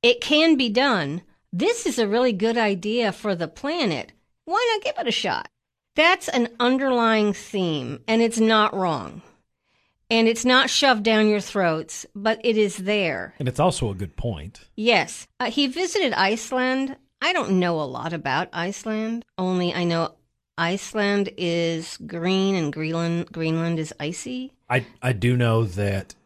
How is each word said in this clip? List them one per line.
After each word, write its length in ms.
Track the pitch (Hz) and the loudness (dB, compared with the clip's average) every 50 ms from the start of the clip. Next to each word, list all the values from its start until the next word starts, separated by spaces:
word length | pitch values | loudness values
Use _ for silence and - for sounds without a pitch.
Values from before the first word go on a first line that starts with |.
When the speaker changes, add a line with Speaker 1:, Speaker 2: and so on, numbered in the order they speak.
Speaker 1:
It 180 | - 240 240 240 | 4 4 2 2
can 360 | - - 302 302 320 330 320 | 0 2 4 4 6 6 6
be 120 | 262 262 233 | 4 2 2
done. 540 | 202 247 262 285 240 190 151 139 147 180 - _ _ _ _ _ | 2 2 2 4 2 2 0 -2 -4 -6 -8 _ _ _ _ _
This 340 | - 175 262 403 480 466 - | -4 0 0 0 0 0 -2
is 120 | 339 240 - | -4 0 0
a 80 | 226 202 | 0 2
really 240 | 202 240 254 254 | 2 2 2 2
good 260 | 220 175 208 226 233 240 | 2 2 0 0 2 2
idea 540 | 226 208 196 180 170 208 220 247 233 202 | 2 0 0 -2 -2 -2 -2 0 0 0
for 220 | 185 - - 214 196 | -2 -2 -4 -4 -2
the 120 | 165 170 160 | -2 -4 -6
planet. 640 | - - - 277 320 349 294 208 156 127 - - _ _ _ _ _ _ _ | -8 -8 -6 -4 -2 -2 0 -2 -2 -4 -6 -10 _ _ _ _ _ _ _
Why 280 | - 339 415 494 466 453 | -2 0 0 2 2 0
not 100 | 427 415 | 0 -2
give 140 | 523 - - | -4 -6 -4
it 100 | 220 233 | -4 -2
a 40 | |
shot? 360 | 226 - - 185 120 62 - - _ _ _ _ _ _ _ _ _ | -2 -2 -2 -2 -2 -4 -6 -10 _ _ _ _ _ _ _ _ _
That's 340 | - 311 339 370 370 - - | 2 4 4 4 2 -2 -2
an 200 | - 262 233 233 233 - | 0 0 0 0 -2 0
underlying 760 | 247 240 262 262 277 269 254 240 226 226 220 220 208 208 | 0 2 2 2 0 0 2 2 4 4 4 4 2 0
theme, 680 | 196 - - - - 202 185 170 160 147 127 120 143 - - - | 0 -4 -8 -8 -4 -2 0 0 0 -2 -4 -6 -8 -10 -4 0
and 140 | 220 226 | 2 2
it's 160 | 233 233 226 226 | 2 2 2 2
not 360 | 220 220 220 214 214 214 - | 4 4 6 4 4 2 0
wrong. 480 | 196 185 175 156 131 95 76 - 170 - - _ _ _ _ _ _ _ _ _ _ _ _ _ _ _ _ | 0 -2 0 -2 -2 -4 -8 -12 -16 -18 -20 _ _ _ _ _ _ _ _ _ _ _ _ _ _ _ _
And 160 | 226 226 226 | 2 4 4
it's 180 | 226 233 226 233 | 4 2 2 2
not 240 | 254 254 262 269 254 | 4 4 4 4 4
shoved 340 | - - 285 269 233 214 208 | 2 2 4 4 4 4 2
down 240 | 226 226 214 214 214 | 2 4 4 4 4
your 120 | 208 208 | 4 0
throats, 680 | 190 - - 208 185 170 160 156 156 - - - - - _ | -2 -4 -2 0 2 2 0 0 -4 -8 -12 -16 -16 -16 _
but 260 | 202 196 220 226 220 - | -4 -2 -2 -2 0 0
it 120 | 240 226 | 0 4
is 220 | 220 214 196 180 - | 4 2 2 0 -4
there. 560 | 185 190 214 208 196 165 135 92 90 - - _ | -2 -2 0 0 0 0 -2 -4 -6 -10 -8 _
Speaker 2:
And 80 | 143 123 | -4 -4
it's 120 | 123 - | 0 2
also 300 | 151 185 - - 135 110 | 2 2 2 2 -2 -4
a 40 | 95 | -4
good 220 | 92 101 85 _ | -4 -8 -8 _
point. 440 | - - 123 98 76 73 95 - - - _ _ | -6 -4 -4 -4 -6 -8 -12 -16 -18 -20 _ _
Speaker 1:
Yes. 500 | - 214 233 233 185 139 - - - - _ _ _ | -2 0 2 2 2 2 -2 -8 -16 -18 _ _ _
Uh, 120 | 254 - | -6 -4
he 160 | 226 294 285 262 | 0 0 -2 0
visited 440 | 262 339 370 359 - 427 370 254 | 0 -2 -4 -2 0 0 0 0
Iceland. 840 | 208 - 190 196 214 226 - - 262 254 254 254 262 262 269 269 269 - _ _ _ _ | 2 2 2 2 0 -2 -4 -4 -2 -2 0 0 0 -2 -2 -4 -8 -12 _ _ _ _
I 120 | - 320 | -4 -2
don't 260 | 370 349 254 - 190 185 | 0 -2 0 2 2 2
know 220 | 180 175 170 160 | 2 2 0 -2
a 20 | |
lot 300 | 151 131 127 123 123 165 | -4 -6 -8 -8 -8 -8
about 360 | 170 160 - 139 131 147 175 - | -8 -6 -4 -2 -2 -2 -2 -4
Iceland, 720 | - 170 170 185 196 - - 220 220 214 220 220 226 233 226 _ _ | -4 -6 -6 -6 -6 -8 -8 -6 -4 -4 -4 -4 -6 -8 -8 _ _
only 380 | - 185 185 185 180 175 175 - | -4 -2 0 0 0 0 0 -2
I 80 | 180 | 0
know 300 | 175 175 170 165 165 - - _ _ _ _ _ _ _ _ | 0 0 0 0 -2 -4 -6 _ _ _ _ _ _ _ _
Iceland 720 | - 170 170 185 196 - - - 220 208 202 202 202 196 - - | -4 -2 -2 -2 -4 -6 -6 -4 -2 0 0 2 0 0 -2 -4
is 600 | - 180 170 170 170 170 165 165 160 165 - - - 156 | -6 -4 -2 0 0 0 -2 -2 -4 -6 -10 -14 -14 -14
green 480 | 156 170 170 165 180 190 190 190 196 196 | -10 -8 -4 -2 0 0 2 2 2 0
and 180 | 185 165 147 | 0 -2 -2
Greenland, 600 | 143 156 156 156 165 165 170 170 170 170 165 - | -4 -4 -4 -4 -2 -2 -2 -2 -2 -2 -4 -6
Greenland 480 | - 165 160 160 160 165 165 170 170 160 | -6 -4 -2 0 0 0 0 0 -2 -2
is 120 | 156 156 - _ | -4 -6 -8 _
icy. 540 | 147 151 180 - - 247 254 254 254 269 _ _ _ _ | -8 -8 -8 -8 -10 -8 -8 -8 -10 -12 _ _ _ _
Speaker 2:
I, 160 | 123 131 120 - - _ | -2 -2 -2 -4 -16 _
I 100 | - 127 127 | -2 -2 -2
do 220 | 98 90 120 127 | 0 2 2 2
know 280 | 123 123 117 113 113 113 | 4 4 4 4 2 2
that 500 | 101 87 98 101 101 98 98 92 _ - _ _ | 0 -2 -2 -2 0 0 -2 -6 _ -18 _ _